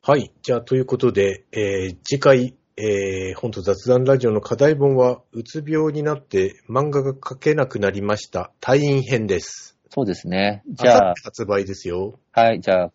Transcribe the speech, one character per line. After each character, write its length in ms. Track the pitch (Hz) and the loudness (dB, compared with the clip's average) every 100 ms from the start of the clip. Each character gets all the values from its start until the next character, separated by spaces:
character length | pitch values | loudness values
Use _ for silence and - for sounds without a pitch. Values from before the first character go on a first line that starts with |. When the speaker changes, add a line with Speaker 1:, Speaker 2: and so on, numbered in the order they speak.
Speaker 1:
は 140 | - 143 | 2 0
い。 160 | 107 _ | 0 _
じ 100 | - | -4
ゃ 40 | 120 | -4
あ、 40 | |
と 140 | 117 | 0
い 60 | 131 | -2
う 60 | 127 | 0
こ 120 | 123 | 0
と 140 | 123 | 0
で、 320 | 98 98 95 _ | 2 0 -2 _
え 400 | 110 104 98 92 | -4 -2 -2 -6
ー、 40 | 87 | -10
次 180 | - 139 | -6 0
回、 360 | 147 135 123 _ _ - | 4 4 2 _ _ -8
え 580 | 107 101 98 95 92 95 | -2 -2 -2 -4 -6 -6
ー、 40 | |
本 120 | 117 | -8
と 100 | 104 | -6
雑 260 | 98 98 120 | -4 -2 2
談 140 | 123 | 2
ラ 140 | 127 135 | 4 2
ジ 80 | 120 | 2
オ 60 | |
の 80 | 107 | 0
課 160 | - 120 | -2 2
題 180 | 143 | 2
本 220 | 151 139 131 | 4 2 4
は、 260 | 123 123 _ | 2 0 _
う 120 | 113 | -14
つ 200 | 113 156 147 | -12 -12 -4
病 260 | 156 156 | -2 0
に 100 | 147 | -2
な 140 | 147 147 | -4 -4
っ 40 | |
て 400 | _ 98 95 - _ | _ -2 -2 -4 _
漫 220 | 117 147 | -2 0
画 120 | 143 | -2
が 100 | 135 | -2
描 240 | 135 - - | -6 -12 -4
け 180 | 151 | 0
な 140 | 151 135 | 0 0
く 100 | 107 | 0
な 120 | 98 | -2
り 120 | 98 | -2
ま 140 | 101 104 | -2 -4
し 120 | - | -4
た。 220 | 90 87 _ | -8 -8 _
退 180 | - 139 | 0 2
院 240 | 147 139 | 2 0
編 260 | 107 123 107 | 0 -2 0
で 120 | 90 | -4
す。 380 | - - - _ _ | -4 -18 -20 _ _
Speaker 2:
そ 120 | - | -4
う 40 | 113 | -4
で 100 | 87 | -4
す 100 | - | -4
ね。 380 | 92 101 104 302 | -2 -2 -4 -12
じ 220 | 170 123 | 0 4
ゃ 80 | 113 | 6
あ、 40 | |
Speaker 1:
明 60 | 95 | 4
後 40 | |
日 80 | 87 | -2
発 240 | 110 - 104 | -8 -10 -2
売 180 | 101 | -2
で 100 | 98 | -2
す 140 | 95 92 | -8 -8
よ。 300 | 87 98 - _ | -6 -8 -10 _
Speaker 2:
は 200 | - 113 | 2 4
い。 80 | 104 | 2
じ 80 | 92 | 0
ゃ 180 | 92 | 0
あ、 60 | 87 | 0